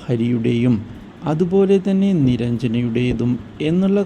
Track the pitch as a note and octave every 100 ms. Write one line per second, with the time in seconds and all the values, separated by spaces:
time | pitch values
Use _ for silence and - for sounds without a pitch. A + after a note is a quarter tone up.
0 | - A#2+ A#2+ A#2+ A#2+ A#2+ B2 A2+ G#2 -
1 | - - D3+ D#3 F3+ G3 G3 G3 G3 F#3+
2 | G3 F3+ C3 A#2+ A#2+ A#2 B2 A#2 A#2+ A#2
3 | B2 A#2 B2 B2 - - D3+ F3 G3 G3+